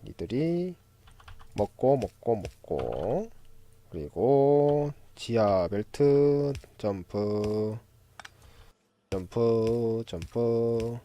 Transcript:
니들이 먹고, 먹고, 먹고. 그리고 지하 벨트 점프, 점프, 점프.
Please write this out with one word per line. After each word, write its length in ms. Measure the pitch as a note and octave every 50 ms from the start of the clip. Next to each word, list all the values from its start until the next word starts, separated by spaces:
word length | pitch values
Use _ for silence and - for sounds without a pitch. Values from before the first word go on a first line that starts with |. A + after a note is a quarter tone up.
| -
니들이 680 | - - _ F#2+ E2+ A2+ B2+ D#3 E3 E3+ F3 F3+ F#3 F3 _ _ _ _ _ _ - - - - - - - - - -
먹고, 420 | - G#2 - _ _ - B2+ C#3
먹고, 400 | C#3 A2 F#2 - _ - - A#2
먹고. 920 | G#2+ - - - - _ - - C#2+ C2 A#1+ A1+ B1 D2+ G2 B2+ F3 A3 A3+ - - - - - - - - - _ - -
그리고 1000 | - F2 D2 D2 - E2 F#2+ B2 C#3 C#3 C#3 C#3 C#3+ C#3+ C#3+ D3 D3 D3 D3 D3 D3 - - - -
지하 500 | - - - A#2 A2+ A2 G#2 G2+ F#2 F2 E2+
벨트 840 | G2 G2+ G#2+ - - - D3 C#3+ C#3 C#3+ C#3+ C#3+ C#3+ C#3+ C#3+ C#3+ C#3+ - - - _ _
점프, 960 | - G#2+ G2+ F#2+ F2 _ - G#2 G#2 G#2 G#2 G#2 G#2 G#2 G#2+ G#2+ G#2+ G#2+ G#2+ A2+ - _ _ _ _ _ _ _ - - _ _ - - - - - - _ _ _ _ _ _ _ _
점프, 960 | - F#2+ F#2 F2+ - A#2 A#2 A#2 A2+ A2+ A2 A2+ A#2 A#2+ A#2 A2+ A2+ A2+ A#2
점프. 920 | - - A#2 - - - A#2 A#2+ A#2 A#2 A#2 A#2 A#2 A#2 A2+ A2+ A#2 A#2+ A#2+ -